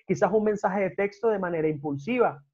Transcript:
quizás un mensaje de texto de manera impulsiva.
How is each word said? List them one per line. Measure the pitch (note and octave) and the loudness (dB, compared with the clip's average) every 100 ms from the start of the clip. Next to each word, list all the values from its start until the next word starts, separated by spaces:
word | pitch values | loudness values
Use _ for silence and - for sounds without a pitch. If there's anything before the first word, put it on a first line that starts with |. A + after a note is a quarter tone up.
| - | -4
quizás | F#3+ G3 | 0 2
un | G#3+ | 2
mensaje | G#3+ G#3 G#3 F#3+ | 2 0 0 0
de | F#3+ | -2
texto | F3+ G3+ - A#3 | -2 -4 -2 0
de | G#3 | 0
manera | F#3 E3+ D#3 | -2 0 0
impulsiva. | D3+ D3+ C#3 C#3+ B3 G#3 C#3 - | -2 -4 -6 -2 0 0 0 -12